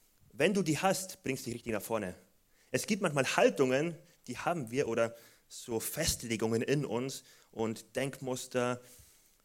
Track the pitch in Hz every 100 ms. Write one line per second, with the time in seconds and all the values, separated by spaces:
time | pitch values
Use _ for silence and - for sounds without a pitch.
0 | _ _ _ - 175 208 160 147 190 185
1 | - - - 131 - 120 117 107 - 113
2 | 95 90 - _ _ _ _ 131 - 208
3 | 190 143 127 - 247 - 131 131 165 160
4 | - _ - 120 - 175 117 123 135 117
5 | 113 113 - - _ - - 113 - -
6 | 165 - 117 113 110 113 117 143 139 113
7 | 131 131 - - _ 110 110 110 - -
8 | 135 127 131 127 - 127 123 123 - -
9 | - _ _ _